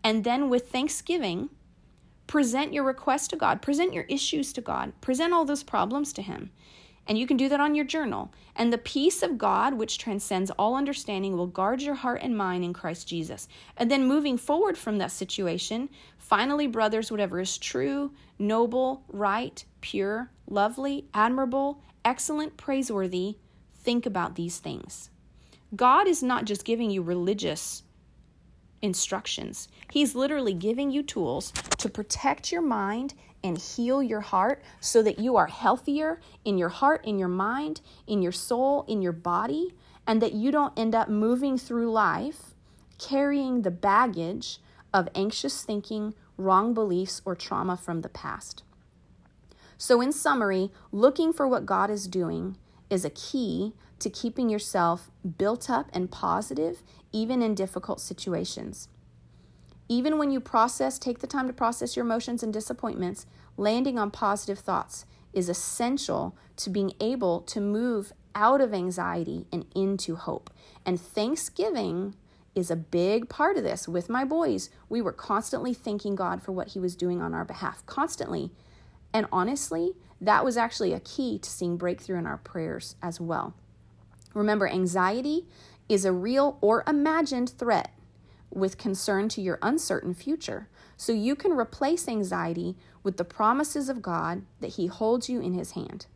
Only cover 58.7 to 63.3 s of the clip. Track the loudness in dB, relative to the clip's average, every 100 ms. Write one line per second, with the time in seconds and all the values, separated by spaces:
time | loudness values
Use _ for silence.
58.7 | -12 -16 -20 -20 -20 -20 -20 -20 -20 -20
59.7 | -20 -2 0 2 2 2 0 2 4 4
60.7 | 2 -2 -2 -6 -6 -4 -4 -4 0 -2
61.7 | -2 -4 -2 -2 -2 -2 -4 -4 -4 -6
62.7 | -6 -6 -4 -4 -6 -14